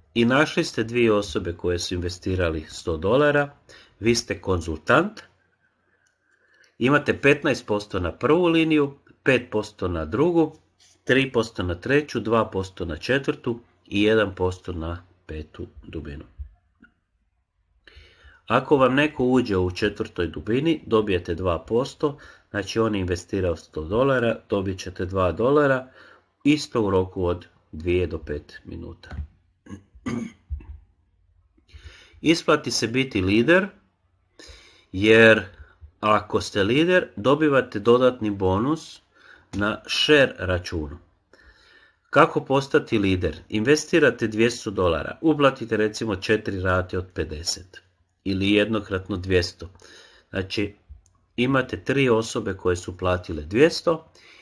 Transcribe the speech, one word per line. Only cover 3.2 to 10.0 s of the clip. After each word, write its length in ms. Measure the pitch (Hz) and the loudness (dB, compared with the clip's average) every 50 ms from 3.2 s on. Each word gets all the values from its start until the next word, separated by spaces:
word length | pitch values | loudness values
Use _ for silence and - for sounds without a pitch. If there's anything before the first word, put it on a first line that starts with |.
| 147 147 143 143 143 143 - _ _ _ - - - _ _ - | 2 2 2 0 0 -2 -6 _ _ _ -20 -20 -20 _ _ -4
vi 160 | 101 117 117 | 0 0 0
ste 260 | 117 - - 95 92 | 0 -2 -6 -8 -6
konzultant, 800 | - 95 92 85 80 85 78 - - - 120 151 180 214 226 - - _ _ _ _ _ _ _ _ _ _ _ _ _ _ _ _ _ _ _ _ _ _ _ _ _ _ _ _ _ _ - | -2 -2 -2 -2 -2 -6 -8 -6 0 2 2 2 2 0 -6 -14 -20 _ _ _ _ _ _ _ _ _ _ _ _ _ _ _ _ _ _ _ _ _ _ _ _ _ _ _ _ _ _ -2
imate 420 | 117 131 147 143 143 - 98 95 | 2 2 2 2 2 0 -2 2
petnaest 440 | - 139 147 147 - 147 120 - - | 4 2 4 4 2 -2 -2 -2 -2
posto 340 | - 107 104 101 - - 92 | -4 -4 -4 -4 -4 -6 -4
na 120 | 87 82 | -4 -4
prvu 360 | - - 120 123 156 180 175 | -4 -2 0 2 2 4 4
liniju, 460 | 170 165 165 160 160 156 151 143 135 139 - _ _ - _ - | 2 2 2 2 4 4 2 2 0 -4 -12 _ _ -14 _ 0
pet 260 | 135 127 117 - - | 2 2 2 2 -2
posto 360 | - 107 101 - - - 95 | -4 -4 -4 -4 -8 -6 -4
na 180 | 90 87 80 | -4 -2 -4